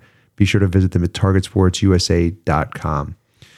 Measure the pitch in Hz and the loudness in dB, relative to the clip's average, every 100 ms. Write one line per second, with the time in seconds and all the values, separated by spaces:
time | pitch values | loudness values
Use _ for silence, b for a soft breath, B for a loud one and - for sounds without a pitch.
0 | b b b - 101 104 98 95 95 90 | b b b -2 0 2 2 2 2 0
1 | 87 - 98 95 - 101 92 - 98 90 | -2 0 0 0 0 0 0 2 2 2
2 | - 87 85 87 - 78 - - 80 76 | 2 0 0 -2 -2 -2 -2 -6 -6 -6
3 | 76 - b b b | -6 -12 b b b